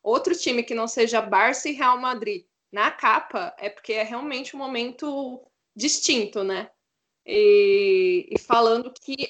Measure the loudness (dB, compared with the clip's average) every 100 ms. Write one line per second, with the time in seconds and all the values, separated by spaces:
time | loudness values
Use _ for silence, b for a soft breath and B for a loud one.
0 | 0 0 0 -2 -2 -2 -2 -4 -2 0
1 | 2 2 2 4 2 2 -6 0 2 2
2 | 0 -6 -6 -8 -12 _ _ -2 -2 0
3 | 0 0 0 -6 -8 -8 -12 -10 -6 -4
4 | -4 -6 -8 -10 -10 -10 -8 -6 -6 -8
5 | -8 -6 -8 -12 -20 _ _ -6 -4 -2
6 | 0 0 -2 -4 -4 -6 -8 _ _ _
7 | _ _ -4 4 6 8 6 4 4 4
8 | 4 0 -2 -6 2 4 4 2 -4 -12
9 | -12 -10 -4